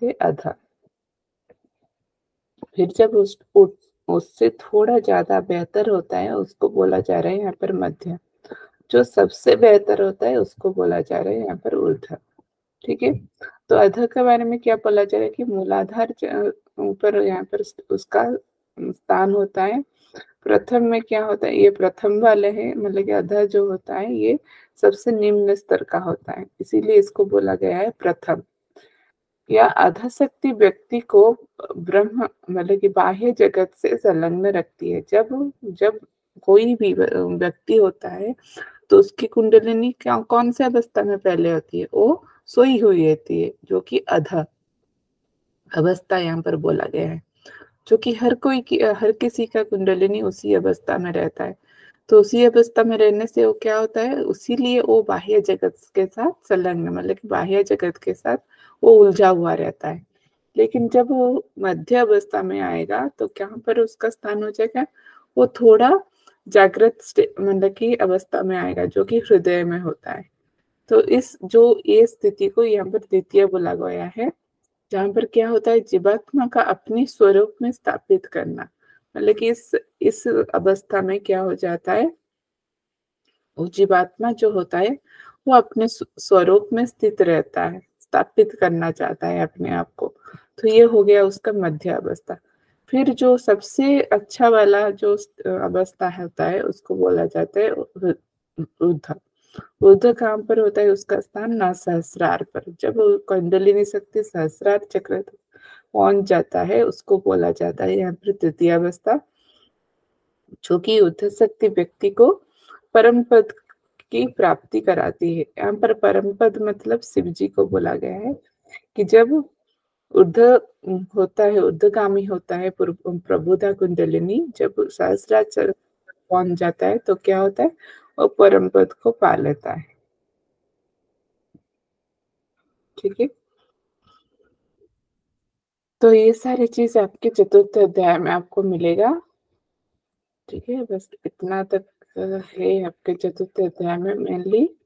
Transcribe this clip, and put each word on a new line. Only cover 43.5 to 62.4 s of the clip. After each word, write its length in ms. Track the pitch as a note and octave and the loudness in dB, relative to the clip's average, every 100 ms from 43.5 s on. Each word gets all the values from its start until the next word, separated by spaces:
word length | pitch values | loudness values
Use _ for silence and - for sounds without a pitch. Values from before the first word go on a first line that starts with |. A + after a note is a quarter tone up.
| - | -8
जो 160 | - F#3 | -6 -6
कि 180 | - - | -4 -6
अध 360 | - F3 D3+ F3 D#3 _ _ _ _ _ _ _ _ _ _ _ _ | -2 -4 -2 -6 -6 _ _ _ _ _ _ _ _ _ _ _ _
अवस्था 460 | E3 E3+ F#3 - F#3 | -2 -2 -2 -4 -4
यहाँ 240 | E3 E3 | -4 -4
पर 140 | E3+ D#3+ | -4 -4
बोला 280 | E3 D#3+ | -2 -4
गया 240 | - - D#3+ | -4 -6 -6
है, 120 | E3 - _ - - - _ - | -8 -16 _ -20 -20 -20 _ 0
जो 80 | A3 | 0
कि 160 | B3 | 0
हर 200 | A3 B3 | -2 -2
कोई 260 | B3 C4+ C4 | 0 -2 -2
की, 180 | B3 - | -4 -2
हर 340 | G#3+ G#3 A3 | 0 0 -2
किसी 340 | G#3+ A#3+ - A3+ | -2 -4 -4 -6
का 160 | A3 | -6
कुंडलिनी 580 | G#3+ G3 F#3+ F#3 G3 G#3+ | -4 -4 -2 0 0 -2
उसी 320 | G3+ F#3+ G#3 | -6 -6 -2
अवस्था 440 | F#3+ F#3+ F3 - - | 0 0 -4 -6 -6
में 120 | F3+ | -6
रहता 320 | E3+ E3 - | -6 -6 -6
है। 120 | - - _ _ _ _ - | -12 -12 _ _ _ _ 4
तो 100 | G#3+ | 6
उसी 240 | G#3 A#3+ | 6 4
अवस्था 400 | A#3+ A#3 A#3 - | 4 4 2 0
में 120 | A3+ A3 | 0 4
रहने 280 | G#3+ G#3 A3+ | 2 2 -2
से 200 | A#3 A3 | 0 0
वो 60 | G#3+ | 0
क्या 140 | A3 A3 | -4 -2
होता 220 | A3 A3 | -4 -4
है, 160 | A#3+ C#4 | -4 -4
उसीलिए 640 | - - - A#3+ B3 B3 | -6 -6 -6 -4 0 0
वो 220 | A3+ A3 | 2 2
बाह्य 380 | G#3 F3+ F#3+ G#3 | 2 -4 0 0
जगत 360 | G3+ F#3+ F#3 - - | 0 -2 -4 -6 -6
के 120 | G3 F#3+ | -4 -4
साथ 400 | A3+ D4 - - | -4 -6 -6 -4
संलग्न, 400 | F#3 F3+ E3+ E3+ | -2 -2 -4 -6
मतलब 280 | F3 F#3 G3 | -6 -8 -8
कि 120 | G#3 | -6
बाह्य 340 | F#3+ F3+ G3 | -6 -2 -2
जगत 320 | G3 G3+ F3 - | 0 -2 -4 -6
के 180 | F#3+ | -10
साथ 220 | F#3 - B3+ - _ _ _ | -6 -6 -6 -8 _ _ _
वो 100 | A3+ A3 | 8 8
उलझा 320 | G3+ F#3 F#3+ | 8 6 2
हुआ 260 | F3 E3+ | 2 -2
रहता 340 | E3 - - D#3 | -4 -6 -8 -12
है। 160 | E3+ - _ _ _ _ - | -12 -16 _ _ _ _ 0
लेकिन 320 | A3 B3 A#3 | 0 0 2
जब 220 | B3 A#3+ | 2 2
वो 340 | C4 B3 C#4 - - | 0 0 -2 -6 -6
मध्य 380 | F#3+ E3 D#3 B3 | -6 -6 0 0
अवस्था 460 | A3+ G3+ - G#3 | 4 2 0 -6